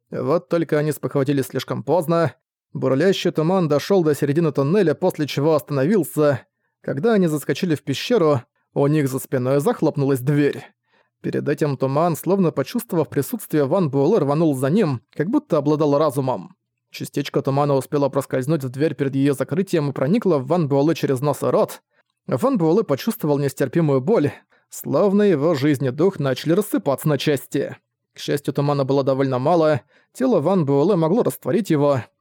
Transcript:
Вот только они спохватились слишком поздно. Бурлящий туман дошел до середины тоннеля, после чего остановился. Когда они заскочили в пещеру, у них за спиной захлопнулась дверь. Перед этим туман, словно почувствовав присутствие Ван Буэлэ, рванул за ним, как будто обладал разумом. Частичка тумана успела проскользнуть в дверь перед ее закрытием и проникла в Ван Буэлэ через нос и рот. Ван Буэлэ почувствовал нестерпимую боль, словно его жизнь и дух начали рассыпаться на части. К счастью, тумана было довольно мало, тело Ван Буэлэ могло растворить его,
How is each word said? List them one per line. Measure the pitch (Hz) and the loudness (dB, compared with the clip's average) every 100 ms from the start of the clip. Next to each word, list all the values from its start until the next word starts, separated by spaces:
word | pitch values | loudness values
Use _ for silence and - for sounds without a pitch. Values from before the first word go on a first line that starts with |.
| _ | _
Вот | 135 131 170 175 | -6 -2 -2 0
только | 170 156 151 | -2 0 0
они | 151 | -2
спохватились | 143 - 143 139 143 127 | -4 -4 -2 0 0 -2
слишком | 131 - 127 | -6 -6 -8
поздно. | 120 160 151 170 160 - _ _ _ | -2 -2 0 0 0 -4 _ _ _
Бурлящий | 135 131 135 180 190 180 | -4 -2 2 2 0 -2
туман | 160 156 190 165 | 0 0 0 2
дошел | 143 - 202 160 | 0 2 2 2
до | 143 | 0
середины | 143 143 165 | 0 0 0
тоннеля, | 143 139 202 175 143 | 0 0 2 2 2
после | 185 170 151 | -2 -2 -4
чего | - 143 151 | 0 2 0
остановился. | - 143 135 214 156 - 147 135 - _ _ _ | 0 -2 2 2 0 0 2 0 -4 _ _ _
Когда | - 123 202 | -8 -2 0
они | 220 175 | 2 2
заскочили | 151 - 143 185 151 | 0 -4 -4 0 -2
в | |
пещеру, | - 135 - 240 156 143 - _ _ | -2 -6 0 2 4 2 -2 _ _
у | - 143 | -2 0
них | 156 135 | 2 0
за | 131 | -4
спиной | - 139 123 139 | -4 -4 0 0
захлопнулась | 156 240 156 143 139 139 | 0 0 0 0 0 0
дверь. | 127 147 143 113 - _ _ _ _ _ | 0 2 2 0 -12 _ _ _ _ _
Перед | 180 135 131 | -6 -4 -4
этим | 147 151 135 | -2 -2 0
туман, | 135 135 175 156 | -2 0 0 -2
словно | - 196 175 | -2 0 0
почувствовав | - 170 240 - 175 147 | 0 -4 -4 -4 -2 -2
присутствие | - 135 233 - 156 139 | -2 -4 -6 -4 -2 0
Ван | 180 165 | 0 0
Буэлэ, | 139 139 220 | 0 2 2
рванул | 139 143 165 135 | 2 2 0 0
за | 135 | 0
ним, | 185 180 127 - | 2 0 -2 -8
как | - 156 | -6 -2
будто | 285 294 160 | -2 0 0
обладал | 143 151 151 143 | 2 2 2 2
разумом. | 156 135 131 113 85 _ _ _ _ | 2 0 -4 -4 -8 _ _ _ _
Частичка | - 139 - 143 - | -14 -8 -6 -4 -2
тумана | 135 139 147 139 | 0 0 2 0
успела | 131 147 139 | 0 -2 0
проскользнуть | 143 131 131 127 160 | -2 -4 -4 -2 -2
в | 135 | -2
дверь | 131 156 147 | -2 -2 -2
перед | 139 131 | -4 0
ее | 139 | 0
закрытием | 135 131 156 196 - 143 | 0 -2 -2 0 0 -2
и | |
проникла | - 135 220 202 156 | -2 0 0 2 0
в | 131 | 0
Ван | 175 151 | 0 2
Буэлэ | 139 147 160 | 2 2 0
через | 147 131 | 0 -2
нос | 147 139 | -2 -2
и | 127 | 0
рот. | 165 196 - _ _ _ _ - | 0 0 -4 _ _ _ _ -6
Ван | 131 240 269 | -2 0 2
Буэлэ | 160 175 | 2 2
почувствовал | 220 139 - - 160 143 | 2 -2 -2 -4 -2 0
нестерпимую | 143 - 139 165 160 135 | -2 -2 -2 0 2 2
боль, | 131 220 143 - _ _ _ | 2 2 0 -4 _ _ _
словно | - - 135 202 196 | -14 -4 0 2 4
его | 208 160 147 156 | 4 2 2 2
жизнь | 143 139 135 | 2 0 -2
и | |
дух | 131 180 190 | 0 0 0
начали | 139 127 147 | -4 -2 0
рассыпаться | 175 208 285 170 131 156 | 0 2 -2 -2 -2 0
на | 143 | 0
части. | - 143 - 151 - - _ _ _ | 0 -2 -2 -4 -4 -8 _ _ _
К | _ | _
счастью, | - 147 - | -6 -4 -2
тумана | 143 143 143 131 | -2 0 0 0
было | 139 | 0
довольно | 135 135 135 127 | 0 0 0 0
мало, | 135 175 156 151 - _ _ | 0 2 2 0 -4 _ _
тело | - 262 208 | -4 0 2
Ван | 143 196 143 | 2 0 2
Буэлэ | 139 156 196 | 2 2 2
могло | 160 214 | 2 2
растворить | 208 - - 165 214 | 0 -2 -2 -2 0
его, | 156 143 139 110 _ | 2 2 0 -4 _